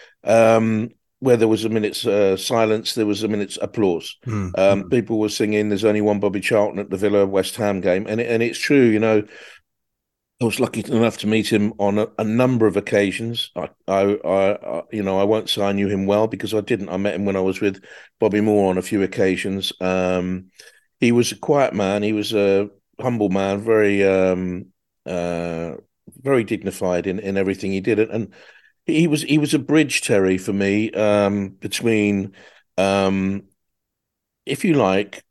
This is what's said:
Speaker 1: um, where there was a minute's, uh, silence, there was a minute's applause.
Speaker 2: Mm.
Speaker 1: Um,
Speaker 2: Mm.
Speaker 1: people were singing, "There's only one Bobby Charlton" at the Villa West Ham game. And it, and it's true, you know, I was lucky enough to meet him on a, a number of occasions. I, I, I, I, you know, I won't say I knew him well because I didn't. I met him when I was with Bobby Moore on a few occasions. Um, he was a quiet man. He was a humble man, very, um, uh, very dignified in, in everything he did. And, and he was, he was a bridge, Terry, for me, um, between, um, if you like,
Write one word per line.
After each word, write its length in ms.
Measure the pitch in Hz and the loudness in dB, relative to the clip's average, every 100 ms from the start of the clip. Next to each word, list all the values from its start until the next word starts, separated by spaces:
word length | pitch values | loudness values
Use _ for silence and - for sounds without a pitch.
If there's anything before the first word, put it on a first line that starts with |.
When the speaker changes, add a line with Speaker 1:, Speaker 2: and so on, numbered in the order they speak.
| - _ | -20 _
Speaker 1:
um, 680 | - 113 113 113 110 110 113 _ _ - | 0 4 6 4 2 -2 -4 _ _ -4
where 160 | 131 117 | 2 4
there 100 | 110 | 4
was 180 | 110 | 2
a 40 | 107 | 0
minute's, 360 | 110 104 - | -2 -2 -4
uh, 320 | 120 101 98 95 | -2 2 2 0
silence, 600 | - 117 110 110 - - | -2 0 2 0 -2 -2
there 100 | 104 | -2
was 160 | 104 | 0
a 60 | 107 | -2
minute's 280 | 107 98 - | -4 -4 -8
applause. 540 | - - 98 82 - - 123 | -8 -2 0 0 -6 -14 -8
Speaker 2:
Mm. 320 | 107 92 92 | -6 -4 0
Speaker 1:
Um, 240 | 98 98 | 2 2
Speaker 2:
Mm. 80 | 95 | 0
Speaker 1:
people 300 | 123 104 110 | -2 0 -2
were 80 | 107 | -2
singing, 400 | - 107 107 104 | -2 0 0 0
"There's 160 | 101 | 0
only 160 | 107 107 | 2 2
one 180 | 104 104 | 2 0
Bobby 220 | 101 98 | 0 -2
Charlton" 400 | - 110 104 98 | 0 2 0 -2
at 100 | 101 | -6
the 60 | 92 | -2
Villa 280 | 104 104 | 0 2
West 300 | 98 98 92 | 2 0 -2
Ham 260 | - 104 98 | -2 -2 0
game. 260 | 92 90 104 | 0 0 -2
And 120 | 107 | -4
it, 80 | 117 | -2
and 140 | 113 | 0
it's 160 | 117 - | 0 -2
true, 260 | - 143 | 2 4
you 140 | 120 107 | 6 4
know, 260 | 110 107 104 - - - _ _ _ _ _ _ _ - | 4 2 0 -12 -20 -20 _ _ _ _ _ _ _ -4
I 60 | |
was 160 | 117 101 | -4 -2
lucky 240 | 123 113 98 | -4 -4 -2
enough 300 | 117 117 - | 0 0 0
to 80 | 104 | -2
meet 240 | 110 107 | -2 0
him 220 | 107 104 107 | 0 0 -2
on 200 | 101 104 | -2 0
a, 100 | 113 - | -2 -4
a 60 | |
number 420 | 107 113 127 123 110 | -2 0 2 2 2
of 100 | 95 | 0
occasions. 720 | - 104 101 90 113 117 - - | -2 0 0 -2 -8 -8 -8 -8
I, 140 | 80 _ - | -12 _ -2
I, 300 | 98 101 104 | 0 2 0
I, 300 | 80 98 98 | 0 0 0
I, 300 | 104 - 73 - | -2 -6 -10 -8
you 100 | 110 | -6
know, 160 | 95 95 | -2 0
I 60 | |
won't 240 | 101 110 - | 2 0 0
say 140 | - | -2
I 100 | 101 | 0
knew 160 | 101 98 | 0 0
him 160 | 98 | 0
well 220 | 98 104 110 | 0 2 0
because 260 | 98 104 | -2 -4
I 80 | 107 | -4
didn't. 300 | 98 110 92 | -2 -4 -4
I 80 | 92 | -4
met 160 | 101 | -4
him 100 | 85 | -2
when 120 | 101 98 | -2 0
I 40 | |
was 220 | 92 92 | 0 0
with 200 | 104 95 - - - - | -2 -4 -16 -20 -16 -2
Bobby 220 | 107 104 | 0 2
Moore 260 | 107 104 95 | 2 4 2
on 80 | 92 | 0
a 60 | |
few 200 | 90 104 | -2 -2
occasions. 720 | 95 - 95 92 101 95 - - | -2 0 0 0 -4 -6 -6 -6
Um, 720 | 92 92 92 92 92 92 92 _ - _ _ - | -2 0 0 -2 -2 -6 -10 _ -20 _ _ -2
he 100 | 123 | 2
was 220 | 120 117 | 4 2
a 60 | - | -2
quiet 340 | - 143 135 | 0 2 2
man. 300 | 101 95 104 | 0 0 0
He 100 | 104 | 0
was 220 | 107 104 | -2 -2
a 340 | 110 101 98 104 _ _ - | 0 2 2 0 _ _ -8
humble 300 | 123 117 104 | -4 0 0
man, 320 | 95 98 101 | 0 0 -2
very, 420 | 110 110 101 101 | 0 2 4 2
um, 600 | 98 95 92 92 92 90 - _ _ _ - | 2 4 2 0 -4 -6 -12 _ _ _ -10
uh, 720 | 90 87 85 85 82 85 - _ _ - - | -6 -4 -6 -6 -8 -8 -12 _ _ -20 -10
very 240 | 131 131 | 0 0
dignified 600 | 104 110 98 - 92 90 90 | 0 -4 -6 -4 -2 -2 -2
in, 120 | 92 | -4
in 200 | 98 98 | -4 -2
everything 340 | 95 95 98 | -2 -2 -4
he 80 | 95 | -4
did. 180 | 95 104 | 0 0
And, 120 | 110 | 0
and 240 | 113 101 - - - _ _ | -2 -8 -12 -20 -20 _ _
he 220 | - 156 170 | -2 2 2
was, 160 | 147 | 0
he 160 | 131 151 | 2 0
was 160 | 147 | 2
a 40 | 151 | 0
bridge, 440 | 131 151 139 - | 2 2 2 -2
Terry, 340 | - 104 95 95 | 0 2 2 0
for 160 | 110 | -2
me, 380 | 98 98 104 107 | -2 0 0 0
um, 580 | - 107 104 101 101 98 | 0 2 4 2 0 -4
between, 840 | - 101 - 117 107 104 101 95 - - _ _ - | -8 -8 -4 0 2 2 0 -2 -10 -20 _ _ 0
um, 680 | 98 98 95 98 95 98 - _ _ _ _ _ _ _ _ _ | 2 2 2 0 -2 -4 -10 _ _ _ _ _ _ _ _ _
if 220 | - 226 202 | -8 -4 0
you 80 | |
like, 500 | 147 98 95 104 - _ | 2 4 2 -2 -10 _